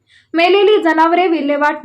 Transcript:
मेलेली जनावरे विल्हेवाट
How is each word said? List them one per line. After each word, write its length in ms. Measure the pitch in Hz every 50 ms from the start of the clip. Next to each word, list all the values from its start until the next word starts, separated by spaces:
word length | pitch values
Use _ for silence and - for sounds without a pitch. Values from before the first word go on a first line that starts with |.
| _ _ _ _ _ _ -
मेलेली 480 | 320 339 359 370 403 392 403 427 381
जनावरे 460 | 302 330 311 320 320 330 349 339 359
विल्हेवाट 500 | 370 339 302 277 285 285 285 294 294 302 294 -